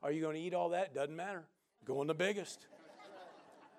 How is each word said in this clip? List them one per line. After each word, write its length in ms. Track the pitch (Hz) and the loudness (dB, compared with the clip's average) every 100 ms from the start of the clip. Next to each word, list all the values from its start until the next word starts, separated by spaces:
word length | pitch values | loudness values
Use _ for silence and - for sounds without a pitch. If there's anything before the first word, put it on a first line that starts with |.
"Are 80 | 143 | 0
you 120 | 160 | 2
gonna 160 | 160 156 | 2 0
eat 160 | 175 | 0
all 160 | 175 170 | 2 4
that?" 240 | 175 185 | 4 2
Doesn't 200 | 147 151 | 0 -2
matter. 320 | 165 196 180 156 _ _ _ | -2 -4 -6 -8 _ _ _
Going 220 | - 135 147 | -2 2 2
the 80 | |
biggest. 520 | 156 190 202 170 - - - - - - 185 - - - - - | 4 2 2 -4 -8 -16 -20 -20 -18 -16 -14 -14 -16 -20 -20 -20